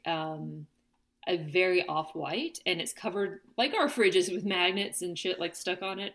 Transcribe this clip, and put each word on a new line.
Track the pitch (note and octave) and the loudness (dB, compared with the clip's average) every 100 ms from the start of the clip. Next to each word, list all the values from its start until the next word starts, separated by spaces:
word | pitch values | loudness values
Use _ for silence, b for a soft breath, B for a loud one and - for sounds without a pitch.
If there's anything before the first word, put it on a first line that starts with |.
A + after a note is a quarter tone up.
| - | -4
um, | D#3+ D#3+ D#3 D#3 D3+ D3+ _ _ _ _ _ - | -2 -2 -6 -8 -10 -14 _ _ _ _ _ -2
a | F3 | -2
very | D#3 E3+ F#3 F3+ F3 | 2 4 4 4 2
off-white, | D#3 D#3 D#3+ C#3+ F#3 D#4+ - - | -2 -2 -6 -4 -4 -4 -4 -2
and | E3+ | -2
it's | - | -2
covered, | - G#3 G3 G3 - - - | -4 -4 -2 -2 -4 -8 0
like | C#4 A4 | 0 2
our | D4 | 2
fridges, | - G3+ F#3 F#3 | 4 6 6 4
with | F3+ G3+ | 0 0
magnets | F#3 F3+ F#3+ G3+ - | 2 2 2 -2 -2
and | F3+ E3+ | -4 -4
shit, | F#3+ F3+ | -4 -2
like, | E3+ - | -4 -4
stuck | - F3+ | -4 -4
on | F#3+ G3 | -4 -6
it | G3+ | -8